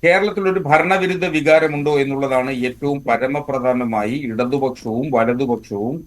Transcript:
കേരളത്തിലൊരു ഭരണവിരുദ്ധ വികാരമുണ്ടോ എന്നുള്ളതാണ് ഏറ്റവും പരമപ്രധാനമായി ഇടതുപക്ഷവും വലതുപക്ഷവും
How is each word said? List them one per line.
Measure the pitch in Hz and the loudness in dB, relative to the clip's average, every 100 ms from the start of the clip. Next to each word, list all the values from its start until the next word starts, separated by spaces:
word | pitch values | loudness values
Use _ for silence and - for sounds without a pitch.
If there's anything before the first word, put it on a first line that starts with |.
കേരളത്തിലൊരു | 170 185 208 202 190 185 | 4 4 2 0 0 0
ഭരണവിരുദ്ധ | 143 156 170 190 185 180 | 2 2 4 2 0 -2
വികാരമുണ്ടോ | 147 151 147 160 160 147 147 147 | -2 0 4 4 4 0 0 2
എന്നുള്ളതാണ് | 139 135 135 131 127 | 0 -2 0 0 0
ഏറ്റവും | 131 123 123 143 143 | -2 -4 -2 -4 -2
പരമപ്രധാനമായി | 131 117 127 147 143 135 127 123 123 110 104 135 | -2 0 0 -4 -4 -2 0 0 0 -2 -2 -4
ഇടതുപക്ഷവും | 131 110 123 139 131 127 117 113 151 | -4 -4 -2 0 -2 -4 -6 -4 0
വലതുപക്ഷവും | 123 113 123 135 113 - 101 110 160 | 0 0 0 -2 -4 -4 -6 -6 -6